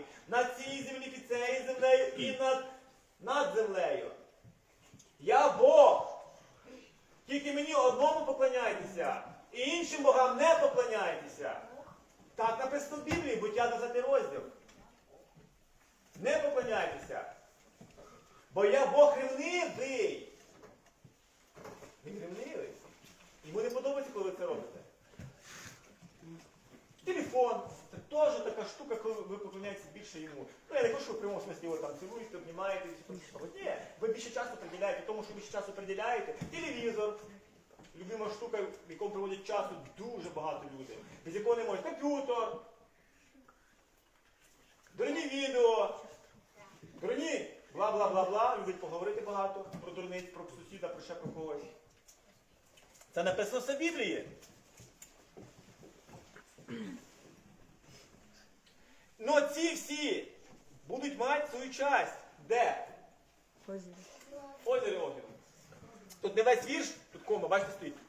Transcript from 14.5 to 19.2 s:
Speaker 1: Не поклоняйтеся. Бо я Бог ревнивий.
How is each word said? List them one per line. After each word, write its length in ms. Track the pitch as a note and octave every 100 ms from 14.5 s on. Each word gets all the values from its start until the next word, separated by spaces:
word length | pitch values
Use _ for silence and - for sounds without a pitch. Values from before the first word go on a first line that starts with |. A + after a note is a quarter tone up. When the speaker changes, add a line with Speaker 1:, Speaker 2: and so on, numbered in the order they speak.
| - - - - - _ - - - - _ _ _ _ _ _ F#3
Speaker 1:
Не 180 | A#3 D#4
поклоняйтеся. 960 | - B3+ A#3+ G#3 - - - - - - - - - - - - - - - - -
Бо 120 | D#3+
я 220 | G#3 C#4 C4+
Бог 300 | C#4+ D4
ревнивий. 1080 | C4